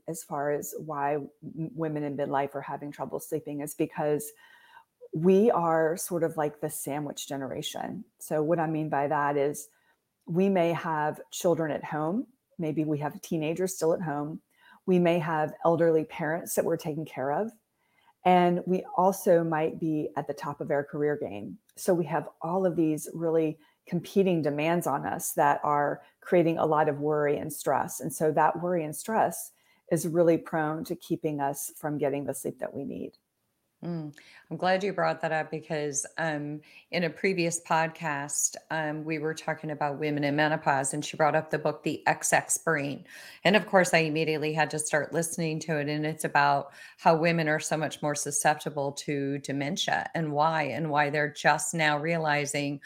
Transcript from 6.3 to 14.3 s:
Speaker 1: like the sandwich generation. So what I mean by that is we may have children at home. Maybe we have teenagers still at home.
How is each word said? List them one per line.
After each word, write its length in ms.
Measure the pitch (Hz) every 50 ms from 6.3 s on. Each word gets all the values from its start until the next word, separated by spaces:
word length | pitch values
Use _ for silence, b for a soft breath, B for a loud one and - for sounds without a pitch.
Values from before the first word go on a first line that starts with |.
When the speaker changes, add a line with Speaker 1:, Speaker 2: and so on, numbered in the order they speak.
| 160
Speaker 1:
like 220 | 165 151 147 147 -
the 120 | - 151
sandwich 560 | - - - 151 135 147 147 143 - - -
generation. 760 | - 143 139 135 123 - - - - - - - 120 - - - - _
So 240 | - - - 160 156
what 160 | 151 151 175
I 80 | 170 160
mean 240 | 160 160 151 156 151
by 180 | 151 139 143 143
that 280 | 156 147 143 147 147
is 300 | 143 139 147 143 - - - _ _ _ _ _ _ _ _ _ _ _
we 240 | - 165 175 190 202
may 240 | 196 185 165 170 165
have 480 | - - 175 160 151 151 151 151 - - -
children 420 | - - - 185 170 151 165 156
at 120 | 139 - -
home. 420 | - - 151 156 160 180 233 294 - _ _ _ _ _
Maybe 260 | - 170 156 151 160 156
we 140 | 151 156
have 240 | 143 147 147 160 196
teenagers 540 | - - 175 160 156 151 170 170 185 185 -
still 180 | - 160 160 175
at 80 | -
home. 400 | 185 156 143 147 147 151